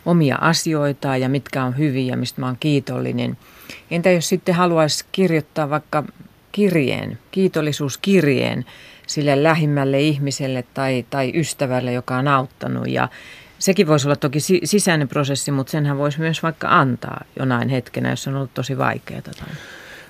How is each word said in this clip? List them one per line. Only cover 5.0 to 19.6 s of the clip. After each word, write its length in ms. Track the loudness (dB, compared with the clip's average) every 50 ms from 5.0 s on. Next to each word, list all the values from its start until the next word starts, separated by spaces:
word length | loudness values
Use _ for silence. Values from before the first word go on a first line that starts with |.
| -6 _
kirjoittaa 580 | 0 2 2 2 2 0 -2 _ -4 -4 -2 -2
vaikka 340 | -2 -4 -4 -4 -4 -4 -4 -6 -10 -20 -20 -20 _ _ _ _
kirjeen, 680 | 0 2 2 4 4 4 2 2 0 -2 -6 -8 -10 -12 _ _
kiitollisuuskirjeen 1300 | 0 0 2 2 2 0 -2 -2 -2 -2 -4 -4 -4 -4 0 2 4 4 4 4 4 2 2 0 -2 -4 -6 -8 -12 -20 -20 -20 -20 -18 -12
sille 360 | -8 -4 -2 0 2 2 4
lähimmälle 580 | 4 4 4 4 2 2 2 2 2 2 2 2
ihmiselle 640 | 4 2 2 0 -2 -2 -4 -4 -4 -4 -4 -4 -6 _ -6
tai, 320 | -4 -2 0 0 -2 -2 -2
tai 220 | -2 -2 -2 0 0
ystävälle, 580 | -2 -2 -2 -2 -2 -2 0 0 0 0 -2
joka 240 | -2 -4 -4 -2 -2
on 120 | 0 2 2
auttanut? 600 | 2 2 0 -2 -6 -8 -6 -6 -4 -4 -2 -2
Ja 200 | 0 0 -2 -2 -4 -10 -20 -20 -20 -20 -20 -20 -10 -2
sekin 280 | 0 2 4 4 4
voisi 220 | 4 4 2 2 2
olla 80 | 0
toki 240 | 0 -2 -2 -2 -2
si-, 200 | 0 2 2 2 2
sisäinen 440 | 2 0 2 2 2 2 2 0 0
prosessi, 420 | 0 -2 0 0 -2 -2 -2 -2
mutta 200 | -2 -2 -2 -2
senhän 280 | -2 0 0 0 0 0
voisi 220 | -2 -2 -2 -2
myös 220 | -2 -2 -2 -2
vaikka 260 | -4 -4 -4 -2 0 2
antaa 560 | 4 4 4 2 0 -4 -6 -8 -10 -10 -12 -12 -8 -4
jonain 300 | -2 0 0 0 0 0
hetkenä, 420 | -2 -4 -4 -6 -6 -4 -4 -2
jos 180 | -4 -4 -4 -6
on 80 | -6
ollut 180 | -6 -6 -6 -6
tosi 240 | -6 -6 -4 -2 -2
vaikeaa 440 | 0 -2 -2 -4 -8 -12 -12 -12
tai 260 | -12 -14 -14 -16 -16 -14 -14 -16